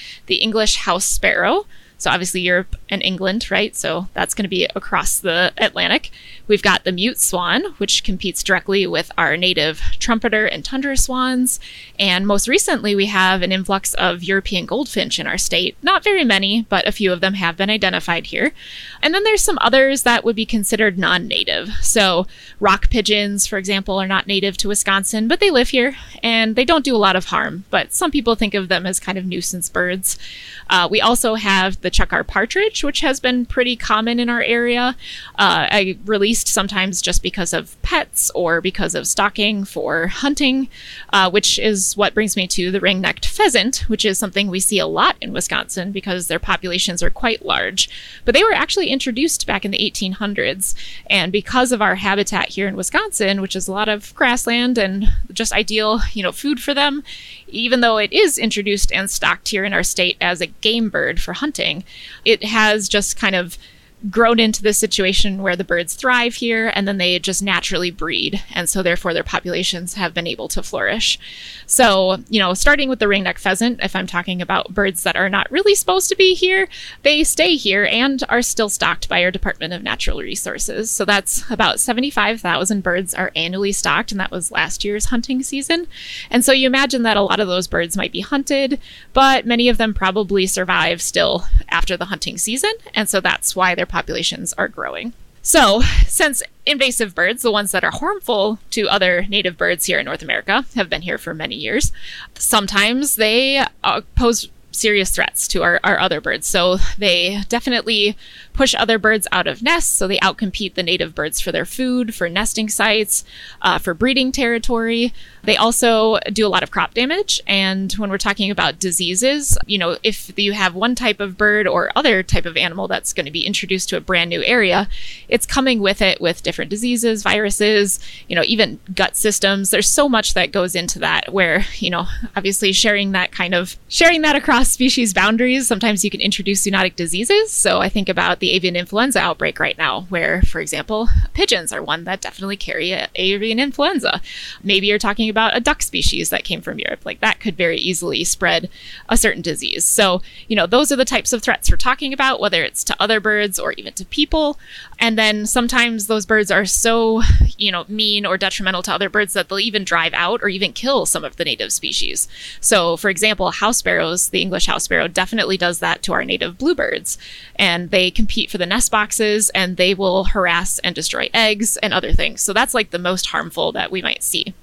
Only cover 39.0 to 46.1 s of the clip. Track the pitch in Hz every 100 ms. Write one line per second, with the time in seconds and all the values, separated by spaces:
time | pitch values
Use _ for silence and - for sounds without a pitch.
39 | 226 - 202 - 208 208 196 - - 156
40 | 170 - 285 285 277 262 269 - - -
41 | - 202 185 208 - - 220 202 190 -
42 | 202 - 214 214 180 - 180 190 180 190
43 | 175 - - - 415 220 202 - - 214
44 | 220 190 208 196 202 185 - 208 160 165
45 | 269 - - - - - - - 185 196
46 | 202